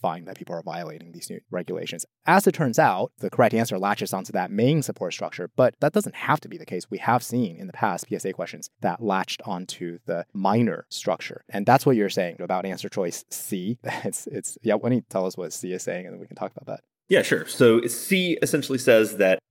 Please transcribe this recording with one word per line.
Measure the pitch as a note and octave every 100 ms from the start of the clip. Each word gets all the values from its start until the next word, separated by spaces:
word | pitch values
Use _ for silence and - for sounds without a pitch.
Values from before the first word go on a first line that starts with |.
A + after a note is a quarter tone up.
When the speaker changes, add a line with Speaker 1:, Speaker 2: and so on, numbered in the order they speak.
Speaker 1:
find | - - E2+
that | F#2+
people | - E2+
are |
violating | E2 E2 - - E2+
these | E2+ -
new | F2+ -
regulations. | F2+ - E2+ E2+ - - _ -
As | F#3+ G3+
it |
turns | - C3+ A2+
out, | C#3 F#2 B2+ _
the | G2
correct | - A2+
answer | A2 A#2 F#2+
latches | G2+ G#2 G2+
onto | F#2+ -
that | G2+ F2+
main | G2+ B2 D#3+
support | B2+ - F2
structure, | - E2+ - F2+ -
but | B2 -
that | D3+
doesn't | - G2+ -
have | - D3+
to | -
be | E3+
the | -
case. | F2+ -
We | G2
have | - A#2+
seen | - A#2+ G#2 E2+
in | F#2+
the |
past | - A2 F2 -
P | G2
S | F#2+
A |
questions | - F2 - - _
that | F#2+ F2+
latched | A2 F#2+ F2+ - -
onto | F2+ F#2+ - F2 E2+ -
the | E2+ -
minor | G2+ F#2+ A2+ A2+ - -
structure. | - - E2+ - - -
And | G2+
that's | G#2 C3 C#3+
what | A#2
you're | G2
saying | - F2 E2+
about | F2 F#2 F#2+
answer | F2+ G2+
choice | G2+ F2 - -
C. | - - G2 F#2+ A#2+
<laughs> | A2+ -
It's, | G2+ - -
it's, | A2+ - -
yeah, | A2+ G#2
why | A#2
don't | B2
you | -
tell | G2 F#2
us | F#2
what | E2
C | - F#2
is | F#2
saying, | - F2+ F2+
and | F#2
then |
we | F2+
can | G2+
talk | G2
about | - -
that. | - _ _ -
Speaker 2:
Yeah, | F#3
sure. | - G2+ -
So | - A#2+ A2+ A#2+
C | - - F#3+ F3+ -
essentially | D#3 D3+ C3+ C3
says | C3 A2+ G#2 G2+
that | F#2+ F#2 -